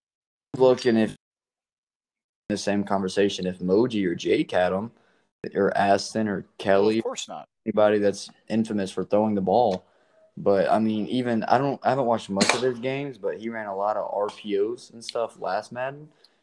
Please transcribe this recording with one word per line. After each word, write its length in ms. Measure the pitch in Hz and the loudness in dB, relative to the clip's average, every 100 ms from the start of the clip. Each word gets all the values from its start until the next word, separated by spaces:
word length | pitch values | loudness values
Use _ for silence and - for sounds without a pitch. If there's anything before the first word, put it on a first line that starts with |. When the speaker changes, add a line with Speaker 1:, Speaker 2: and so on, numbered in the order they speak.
| _ _ _ _ _ 123 | _ _ _ _ _ 4
Speaker 1:
looking 380 | 127 123 127 113 | 4 6 4 2
if, 140 | 107 | 2
in 60 | 101 _ _ _ _ _ _ _ _ _ _ _ _ - | -2 _ _ _ _ _ _ _ _ _ _ _ _ -6
the 20 | 104 | -4
same 260 | - 101 | 0 0
conversation, 640 | 101 98 92 98 101 98 92 | 0 0 0 2 0 0 -6
if 120 | 90 | -4
Moji 460 | 90 98 127 110 92 | 2 2 2 0 -2
or 80 | |
Jake 360 | 85 87 98 - | -2 0 0 0
had 220 | 95 90 | 0 2
'em, 180 | 95 117 - _ _ _ _ - | 0 -4 -12 _ _ _ _ -6
or 220 | - 98 - | 0 2 2
Aston 520 | 98 98 - 110 107 | 4 2 0 -4 -4
or 80 | 92 | -4
Speaker 2:
Well, 40 | - - | -8 -6
Speaker 1:
Kelly, 400 | 104 98 104 110 | 2 4 4 2
Speaker 2:
of 60 | |
course 240 | - - - | -2 -6 -10
not. 180 | 82 - _ 110 | -14 -16 _ -4
Speaker 1:
anybody 320 | 104 104 107 | 2 4 4
that's 320 | 101 95 - - - | 2 -2 -6 -18 -6
infamous 420 | 110 110 104 95 | -2 -2 -2 -4
for 140 | - | -6
throwing 300 | 92 104 110 | 0 2 2
the 60 | 104 | 0
ball. 420 | 92 104 120 92 - _ _ _ _ - | 2 2 2 -2 -8 _ _ _ _ -4
But, 320 | 101 98 92 | 2 2 4
I 120 | 107 | 2
mean, 260 | 110 107 101 | 2 -2 -2
even, 380 | 120 123 113 | -2 -2 -2
I 140 | - 120 | 2 2
don't, 200 | 139 123 | 2 -2
I 60 | - | 0
haven't 160 | 131 120 | 0 0
watched 220 | 113 - | -2 -2
much 240 | 98 - | -2 0
of 60 | 117 | 0
his 180 | 131 120 | -2 -2
games, 380 | 127 135 143 113 | -4 -6 -6 -8
but 200 | 95 78 | -8 -6
he 100 | 113 | -8
ran 160 | 113 104 | -8 -8
a 100 | 95 | -4
lot 200 | 101 107 | -2 -2
of 140 | 87 | -4
R 140 | 101 104 | -4 -4
P 300 | - 107 98 | -6 -4 -2
Os 320 | 107 123 - | -2 -4 -12
and 140 | 117 | -18
stuff 340 | 113 120 110 92 | -10 -6 -6 -6
last 300 | 92 98 107 | -6 -6 -6
Madden, 380 | 123 131 143 151 _ _ _ | -8 -8 -10 -16 _ _ _